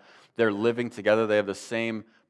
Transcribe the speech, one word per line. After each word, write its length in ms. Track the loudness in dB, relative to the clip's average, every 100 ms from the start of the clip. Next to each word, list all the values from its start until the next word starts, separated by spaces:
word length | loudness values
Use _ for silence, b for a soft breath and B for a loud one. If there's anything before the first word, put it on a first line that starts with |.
| b b b 0
They're 140 | 0
living 380 | 2 0 0 -6
together. 380 | -2 2 2 4
They 80 | 2
have 100 | 0
the 80 |
same 500 | -6 -6 -6 -4 -6 -12 b